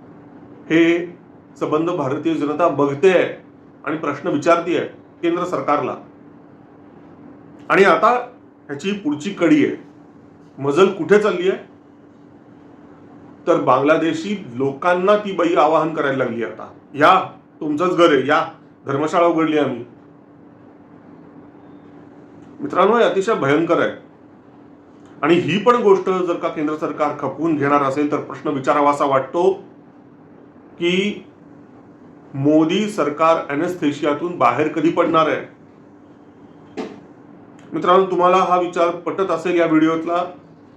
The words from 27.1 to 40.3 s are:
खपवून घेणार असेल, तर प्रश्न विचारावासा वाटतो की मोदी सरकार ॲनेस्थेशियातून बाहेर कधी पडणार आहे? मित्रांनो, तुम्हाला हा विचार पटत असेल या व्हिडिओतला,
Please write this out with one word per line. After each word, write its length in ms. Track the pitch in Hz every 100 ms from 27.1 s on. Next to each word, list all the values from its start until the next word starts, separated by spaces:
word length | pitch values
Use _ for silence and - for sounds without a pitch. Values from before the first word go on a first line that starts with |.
| 143
खपवून 380 | 139 147 165 147
घेणार 260 | 143 143
असेल, 300 | 135 139 147
तर 80 | 147
प्रश्न 280 | - 135 160
विचारावासा 560 | 143 135 147 143 143
वाटतो 480 | 143 135 131 175 185 190 - - - - - - - - - - - -
की 460 | 170 185 202 - - - - - - - - - - - -
मोदी 540 | 139 143 156 160 190 214
सरकार 640 | 208 147 143 160 165 -
ॲनेस्थेशियातून 840 | 143 175 180 147 143 151 151 175 135
बाहेर 300 | 120 123 156
कधी 220 | 160 160
पडणार 360 | 175 165 160 151
आहे? 200 | 123 - - - - - - - - - - - - - - - - - - - - - - -
मित्रांनो, 320 | 151 175 185
तुम्हाला 320 | 185 180 180 190
हा 240 | 180 180
विचार 300 | 175 180 170
पटत 400 | - - 156 190
असेल 280 | 165 180 175
या 80 | 165
व्हिडिओतला, 580 | 156 160 165 170 175 175